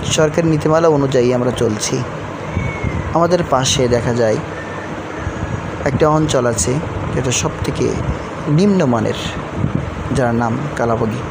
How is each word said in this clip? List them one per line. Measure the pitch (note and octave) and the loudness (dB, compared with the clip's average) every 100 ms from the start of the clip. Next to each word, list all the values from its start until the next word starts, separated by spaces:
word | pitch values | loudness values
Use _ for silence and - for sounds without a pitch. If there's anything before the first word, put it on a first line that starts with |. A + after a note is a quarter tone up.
| - - | -2 2
সরকারি | D#3 D#3 E3+ | 2 2 2
নীতিমালা | D3+ D3+ D#3 E3 D3 | 2 4 4 6 4
অনুযায়ী | C3+ B2+ B2 B2 | 4 4 4 2
আমরা | B2 A#2 | 0 0
চলছি। | A#2 G#2+ - C3+ B2+ - - - - - - - - - - D#3+ | 0 0 -2 -2 -4 -8 -10 -10 -6 -4 -4 -4 -4 -4 -2 2
আমাদের | E3+ F3 E3 | 4 2 2
পাশে | C3 C3 D3 B2+ A#2+ | 2 2 2 2 2
দেখা | B2 A#2+ | 2 2
যায় | A2+ A2 - - - - - - - - - - - - - - - | 2 0 -2 -10 -10 -10 -8 -10 -10 -8 -8 -6 -6 -6 -6 -4 -2
একটা | C3+ D#3 D#3 | 2 4 4
অঞ্চল | D3+ C#3 A#2+ | 2 2 2
আছে, | A2+ - C#3 E3+ - - | 0 0 -2 -2 -4 -4
যেটা | - C3 A#2+ | -2 -2 -2
সব | D#3 - - | -2 -4 -4
থেকে | C#3+ B2 - - - - - - D3+ | 0 0 0 -4 -4 -6 -8 0 4
নিম্নমানের, | G#3 F#3+ C#3+ A#2+ G#2+ G#2+ - - - - - - - - - A#2+ | 4 4 4 2 0 -2 -6 -6 -8 -2 -2 -2 -4 -6 -2 0
যার | B2 A#2 | 2 2
নাম | A#2+ A#2+ C#3+ - | 0 -2 -4 -2
কালাবগি। | A#2+ A2+ A2+ G#2 - | 0 2 0 -2 -6